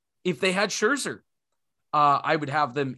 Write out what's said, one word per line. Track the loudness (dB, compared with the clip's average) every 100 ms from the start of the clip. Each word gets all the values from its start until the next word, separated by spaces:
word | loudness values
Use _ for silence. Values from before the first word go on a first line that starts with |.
| _ _
if | -6 -2
they | 0
had | 0 0
Scherzer, | 0 0 0 -4 -10 _ _ _ _ _ _ _
uh, | 2 2 2
I | 2 0
would | 0
have | 0 0
them | -2 -4